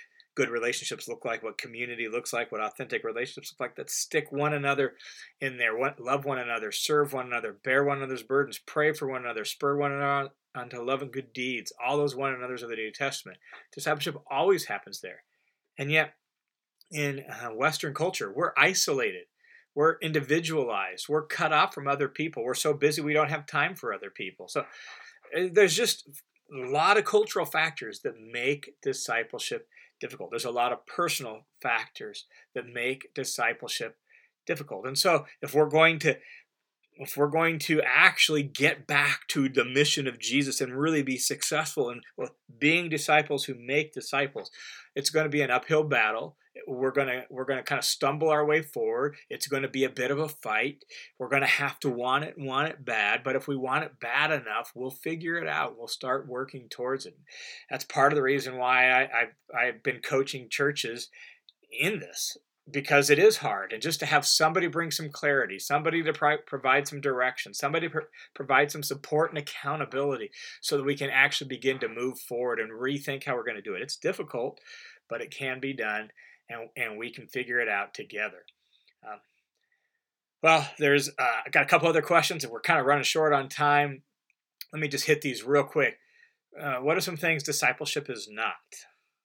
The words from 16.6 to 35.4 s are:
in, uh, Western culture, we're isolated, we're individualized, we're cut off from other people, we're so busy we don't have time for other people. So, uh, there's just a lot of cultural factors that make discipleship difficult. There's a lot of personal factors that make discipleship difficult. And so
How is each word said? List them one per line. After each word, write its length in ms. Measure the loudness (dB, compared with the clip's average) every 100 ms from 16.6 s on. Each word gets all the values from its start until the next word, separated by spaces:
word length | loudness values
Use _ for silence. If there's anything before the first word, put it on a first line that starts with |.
| _ _ _
in, 320 | -4 -2 -4 -10
uh, 200 | -12 -10
Western 440 | 0 0 0 -4
culture, 400 | -2 -2 -2 -6
we're 200 | -2 -2 4
isolated, 720 | 4 4 2 2 0 -4 -14 _ _ -20 _
we're 240 | 2 2 2
individualized, 1080 | 0 -2 2 0 2 -2 0 -2 -4 -8 -2
we're 180 | -2 -2
cut 260 | -2 2
off 220 | 4 2
from 140 | 0 -2
other 200 | 0 -2
people, 360 | -2 -6 -4
we're 100 | -4
so 180 | 0 0
busy 300 | 4 4 2
we 100 | 2
don't 180 | 2 2
have 160 | 0 -2
time 280 | 0 0
for 180 | -2 -6
other 180 | -6 -8
people. 360 | -10 -12 -12 -6
So, 140 | -6 -6 -12 -18 -18 -20 -20 -8 -2
uh, 120 | 2
there's 240 | 6 6
just 340 | 6 2 0 -6 -20 _ _ _
a 180 | -10 -2
lot 280 | 2 6 6
of 60 |
cultural 420 | 6 2 2 0 -2
factors 540 | 0 0 -2 -12 -8
that 180 | -8 -8
make 540 | -10 -4 -2 -2 -6 -6
discipleship 880 | -4 -4 -2 -2 -2 -6 -6 -6 -8 -20 -20 _
difficult. 320 | -12 -10 -8
There's 140 | -6
a 80 | -4
lot 200 | 0 0
of 140 | 0 -6
personal 600 | -2 -2 -2 -6 -12 _ _
factors 640 | -2 -2 -4 -10 -12 -12 -18 -20 _
that 120 | -10 -8
make 460 | -4 -2 -4 -8
discipleship 880 | -8 -6 0 0 -2 -6 -6 -6 -10 _ _ _ _ -6
difficult. 400 | -6 -6 -8 -6
And 100 | 0
so 300 | 4 2 0 -10